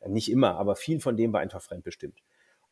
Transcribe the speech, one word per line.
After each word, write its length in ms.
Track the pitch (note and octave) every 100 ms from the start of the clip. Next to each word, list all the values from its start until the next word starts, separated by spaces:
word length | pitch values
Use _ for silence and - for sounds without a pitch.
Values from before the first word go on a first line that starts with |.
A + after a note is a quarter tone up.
| G2
nicht 240 | G#2 A2
immer, 240 | B2 A#2+
aber 220 | F2 G2+ G2
viel 240 | - D#3
von 180 | C#3 A2
dem 160 | A2+
war 60 | G#2
einfach 200 | E2+ F#2
fremdbestimmt. 640 | - F2+ F2+ - C#2+ - _ _ _ _ _